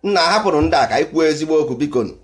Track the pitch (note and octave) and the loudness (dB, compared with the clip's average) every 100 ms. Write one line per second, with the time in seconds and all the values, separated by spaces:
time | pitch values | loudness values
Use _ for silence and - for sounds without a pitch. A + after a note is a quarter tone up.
0 | G3 G3 E3+ G3 F#3+ D#3 D#3+ D#3+ B2 B2 | 0 0 2 2 2 0 2 2 0 0
1 | D3+ D#3 D#3+ D3 D#3 D#3 C#3+ B2 D3 C3 | -2 0 0 0 0 0 0 -4 -2 -2
2 | G2+ - | -4 -8